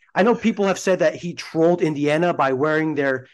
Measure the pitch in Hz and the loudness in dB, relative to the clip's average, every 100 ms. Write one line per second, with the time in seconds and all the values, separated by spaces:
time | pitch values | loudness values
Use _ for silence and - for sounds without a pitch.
0 | _ - 208 233 220 208 196 185 - 185 | _ 0 2 2 0 0 -2 0 0 2
1 | 160 139 170 135 - 160 165 175 160 147 | 0 -2 -12 -12 -8 0 2 2 0 0
2 | 143 151 175 147 135 131 151 156 156 147 | 0 2 0 0 0 0 0 0 -2 -2
3 | 139 131 127 | -2 -2 -6